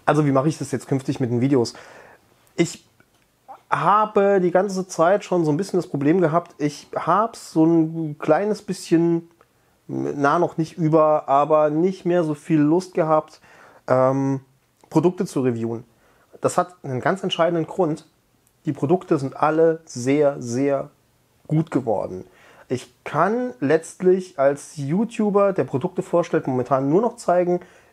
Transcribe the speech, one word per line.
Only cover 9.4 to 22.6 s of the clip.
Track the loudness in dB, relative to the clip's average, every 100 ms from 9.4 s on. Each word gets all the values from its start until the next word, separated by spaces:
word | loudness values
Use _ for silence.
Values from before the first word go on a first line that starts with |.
| _ _ _ _ -10
na, | -6 -6 0 0 2
noch | 0 -2
nicht | -6 -2
über, | 2 4 4 2 2
aber | 2 4 2 2
nicht | 2 0 -2
mehr | -2 0 0
so |
viel | -4 0 2
Lust | 4 2 0
gehabt, | -2 0 0 -2 -10 _ -20 -20 -10 0
ähm, | 2 2 2 -2 -4 -8 _ _ _ -4
Produkte | 0 2 0 -4
zu | -2
reviewen. | -2 -2 -4 -8 -14 _ _ _ _ -4
Das | -2 0
hat | -4 -6
einen | -10 -4
ganz | -2 -2
entscheidenden | -4 -2 0 0 -4
Grund. | -2 -2 -4 -10 _ _ _ _ _ -8
Die |
Produkte | -4 0 0 0 -2
sind | -2 -2
alle | 0 4 2 2 -6
sehr, | -6 0 2 2 -2
sehr | -4 -2 -2 -2 -6 _ _ _ _ _ -4
gut | -2 -2
geworden. | -2 -2 -2 -4 -10 -14 _ -20 -20